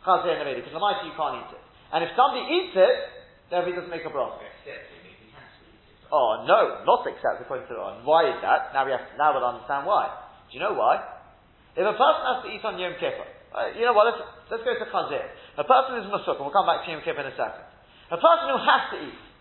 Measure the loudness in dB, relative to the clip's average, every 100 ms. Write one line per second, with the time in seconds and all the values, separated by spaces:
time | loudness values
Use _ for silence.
0 | 2 2 2 -2 -4 -6 -8 -2 -2 -2
1 | -6 -4 -4 -4 -12 -18 -20 _ -4 -2
2 | -2 4 4 4 -2 -2 0 4 6 4
3 | -2 -14 -20 _ _ -2 -2 -4 -8 -8
4 | -6 -4 -4 -6 -16 -18 -18 -18 -18 -20
5 | -20 -20 -20 -20 -20 -20 -20 _ _ _
6 | 0 2 4 2 4 4 4 0 2 2
7 | 2 -2 -2 -2 -6 -10 -8 -10 -8 -8
8 | 4 4 4 0 0 0 0 -2 -2 -2
9 | -6 0 2 2 -2 -4 -6 -4 0 0
10 | 0 -8 -18 -20 -20 -6 -4 2 2 2
11 | -2 -16 -20 _ _ _ _ -2 -2 4
12 | 2 4 0 -4 -6 -8 -6 -4 -6 -4
13 | -4 -4 -12 -18 -12 -6 -6 0 4 6
14 | 4 2 -10 -16 -12 -6 -4 -4 -4 -4
15 | -4 -6 -8 -14 -14 -8 4 4 4 -6
16 | -4 -4 -2 -4 0 2 2 0 -4 -6
17 | -6 -6 -6 -6 -6 -8 -20 -20 _ -20
18 | -8 2 4 4 2 0 2 2 0 -8
19 | -10 -14 -20 _